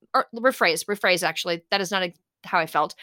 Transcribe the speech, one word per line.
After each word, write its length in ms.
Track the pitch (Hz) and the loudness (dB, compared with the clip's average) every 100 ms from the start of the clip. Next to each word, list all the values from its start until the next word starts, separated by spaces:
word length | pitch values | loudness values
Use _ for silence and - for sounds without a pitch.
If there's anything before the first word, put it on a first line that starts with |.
| _ | _
or 120 | 262 - | -4 -2
rephrase, 520 | 233 254 - 185 156 - | 4 4 4 0 0 -4
rephrase, 360 | 202 196 180 | -2 0 2
actually, 400 | 165 160 180 170 - | 0 -4 -4 -6 -4
that 120 | 196 | -4
is 80 | 185 | -2
not 120 | 196 | -4
a, 120 | 180 - _ _ | -4 -8 _ _
how 140 | - 180 | -4 -2
I 80 | 160 | 0
felt. 280 | 156 156 - | -2 -2 -6